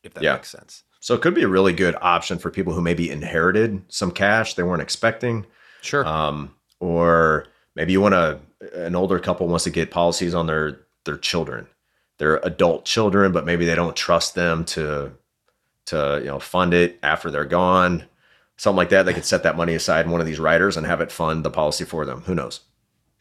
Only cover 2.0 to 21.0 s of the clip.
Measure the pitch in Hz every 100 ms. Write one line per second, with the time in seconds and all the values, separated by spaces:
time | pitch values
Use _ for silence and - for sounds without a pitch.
2 | 90 85 - 87 87 - 87 82 85 85
3 | 82 73 82 82 87 104 113 98 - -
4 | 90 - 101 113 107 - 87 85 71 -
5 | 113 - 123 113 - _ _ - - 143
6 | 82 78 76 73 69 _ _ - 90 85
7 | 85 82 80 76 - _ _ - 82 95
8 | 101 92 80 69 - - - 90 85 87
9 | 92 90 - 87 87 85 85 82 80 87
10 | 85 - 87 85 82 78 76 69 _ _
11 | - 71 - 87 69 60 - _ _ _
12 | _ - 78 78 90 80 87 82 - 117
13 | 104 98 98 85 80 87 85 82 85 -
14 | - 85 - 90 85 82 82 - 76 73
15 | 69 - _ _ _ _ _ _ - 80
16 | 71 71 65 71 - 90 87 87 87 -
17 | 73 78 82 73 71 87 90 92 90 85
18 | - _ _ _ _ - 110 95 85 95
19 | 92 85 - 87 82 78 85 82 - 80
20 | 82 85 80 76 78 82 98 82 78 82